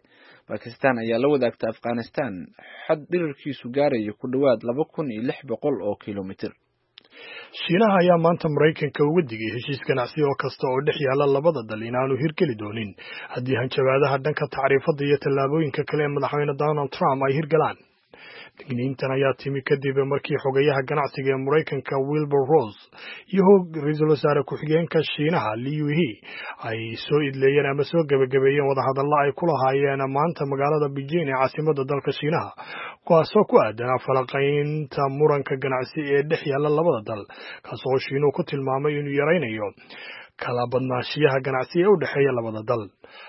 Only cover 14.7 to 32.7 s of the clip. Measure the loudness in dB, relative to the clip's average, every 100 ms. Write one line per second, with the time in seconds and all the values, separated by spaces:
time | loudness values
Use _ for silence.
14.7 | 2 2 -2 0 0 2 0 0 0 -2
15.7 | -4 -4 -2 0 -2 -2 -2 -2 0 0
16.7 | 0 -4 0 0 2 0 0 2 2 2
17.7 | -2 _ _ _ -20 -20 -20 -20 -20 -8
18.7 | -4 -4 -4 -4 0 0 0 -4 -6 0
19.7 | 0 0 0 0 -2 -2 -2 2 4 4
20.7 | 2 0 0 -2 -2 0 0 2 2 2
21.7 | -4 -2 -2 0 0 2 2 4 4 4
22.7 | -6 -20 -20 -18 -18 -2 4 8 8 6
23.7 | -4 -2 0 2 4 4 2 0 -6 0
24.7 | 0 2 0 0 -2 0 0 -2 -4 -4
25.7 | -2 0 2 0 -2 -16 -14 -14 -10 -8
26.7 | -8 -8 -10 -2 0 0 2 4 4 2
27.7 | 0 0 0 2 2 2 4 2 2 2
28.7 | 0 0 0 2 2 2 0 0 2 2
29.7 | 2 0 0 -2 0 0 -2 -4 0 0
30.7 | 2 0 -4 -4 -2 0 0 0 0 0
31.7 | 0 0 -2 -2 -2 -2 -2 -4 -12 -16